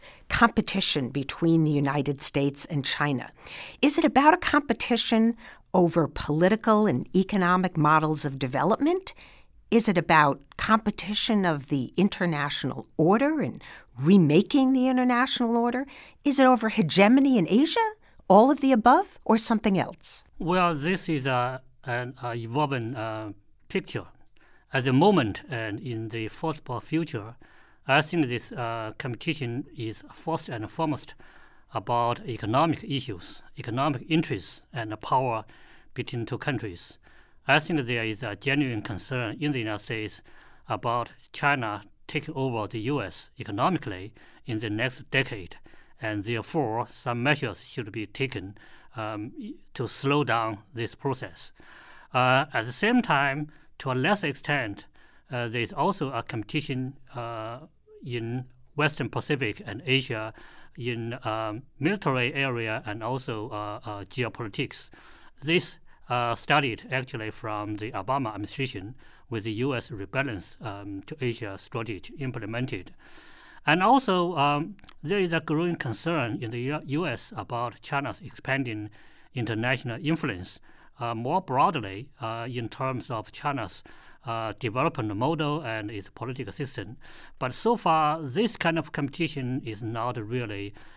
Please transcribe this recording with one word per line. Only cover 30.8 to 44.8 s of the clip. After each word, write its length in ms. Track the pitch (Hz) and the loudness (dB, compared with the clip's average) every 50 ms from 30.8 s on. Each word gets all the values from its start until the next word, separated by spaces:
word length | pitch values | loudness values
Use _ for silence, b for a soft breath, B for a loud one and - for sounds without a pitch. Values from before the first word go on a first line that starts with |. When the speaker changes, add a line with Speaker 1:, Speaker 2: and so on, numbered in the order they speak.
| 165 151 135 - - - - b b b b b b b b b b b - | -2 -2 -2 -4 -6 -12 -18 b b b b b b b b b b b -8
Speaker 2:
about 480 | 110 101 - 120 120 120 120 120 - - | -6 -4 -2 0 0 2 0 0 -2 -4
economic 600 | 147 113 107 120 - - 143 165 165 135 - - | -8 -8 -6 -4 0 2 4 4 2 2 -2 -4
issues, 580 | - 139 131 - - 98 85 - - - - - - - - | -6 -4 -4 -4 -6 -10 -10 -10 -14 -14 -16 -18 -18 -14 -12
economic 460 | 117 120 110 131 139 156 135 120 - - | -8 -6 -2 0 0 0 -2 -2 -4 0
interests 540 | 160 170 - - 131 95 - - - - - _ | 0 0 0 0 -4 -6 -6 -8 -12 -12 -14 _
and 260 | - 123 110 107 107 - | -10 -8 -8 -8 -8 -8
power 420 | - - 147 131 135 123 113 110 - b b b b b b b b b b | -4 0 2 2 2 2 -2 -4 -6 b b b b b b b b b b
between 320 | 127 120 - - 120 113 | -8 -8 -6 -4 -6 -4
two 120 | - 131 110 | -4 -6 -4
countries. 600 | - 147 135 107 113 101 85 - - - - - b b b b b b b b b - | -2 -2 -2 -2 -4 -6 -10 -10 -14 -16 -16 -18 b b b b b b b b b 4
I 100 | 139 151 | 4 4
think 280 | 151 160 170 147 123 117 | 4 2 -2 -2 0 0
there 160 | 123 117 113 | -2 -2 -2
is 200 | 110 107 101 127 | -2 -4 -4 -6
a 120 | 107 104 | -8 -8
genuine 460 | - - 143 135 147 143 131 117 104 | -6 -2 -2 0 0 0 0 -2 -4
concern 560 | 101 - 101 92 - - 131 123 120 104 113 127 | -6 -6 -8 -8 -8 -6 -6 -4 -4 -4 -6 -4
in 140 | 147 147 139 | -4 -2 -2
the 60 | 127 | -2
United 220 | 110 110 107 101 | -4 -4 -6 -8
States 400 | - - 113 110 107 98 - - - b b b b b b b b b | -6 -6 -6 -6 -6 -8 -10 -12 -18 b b b b b b b b b
about 460 | 110 - - 120 117 120 117 - - - - - | -6 -4 -2 -2 -2 -2 -2 -6 -10 -20 -20 -14
China 500 | - - 147 143 143 135 117 107 104 107 - - - _ - | -8 0 2 2 2 2 0 -4 -4 -6 -10 -14 -20 _ -14
taking 300 | - - 151 - 156 - | -8 -6 -6 -6 -6 -6
over 320 | 135 131 135 117 110 104 98 | -4 -2 -2 -2 -2 -4 -4
the 140 | - 113 | -6 -6
U 200 | 104 127 147 135 | -4 -2 -2 -4
S 280 | 101 90 - - - - - - | -4 -6 -8 -12 -14 -14 -14 -14
economically 720 | 107 - 101 101 135 180 180 - - 117 92 92 92 113 - b b b b b b | -10 -6 -2 0 0 2 0 0 -4 -6 -10 -10 -12 -14 -18 b b b b b b
in 140 | - 113 107 | -6 -6 -4
the 100 | 117 107 | -4 -4
next 400 | 104 107 | -2 0